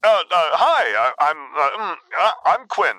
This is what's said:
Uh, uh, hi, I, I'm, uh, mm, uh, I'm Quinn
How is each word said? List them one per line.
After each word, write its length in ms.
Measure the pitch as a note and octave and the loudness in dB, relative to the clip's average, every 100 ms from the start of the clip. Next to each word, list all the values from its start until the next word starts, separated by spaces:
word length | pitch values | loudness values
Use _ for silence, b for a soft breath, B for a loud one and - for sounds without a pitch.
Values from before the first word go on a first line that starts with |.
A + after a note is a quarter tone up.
Uh, 220 | G#3 G#3+ D#3+ | 4 2 2
uh, 180 | F3+ D#3+ E3 | 0 0 2
hi, 300 | B3+ D#4+ D#3+ G#2+ | 2 2 0 0
I, 160 | A#2+ A#2+ | 0 0
I'm, 180 | D3 D#3 C#3 C#3+ | -2 -2 -8 -2
uh, 120 | C#3+ G#3 | -2 -2
mm, 180 | G#3+ E3+ _ - | -6 -8 _ -2
uh, 140 | G3 - - | -2 0 0
I'm 220 | A#3 B3+ | -2 -2
Quinn 280 | - E3 | -2 -2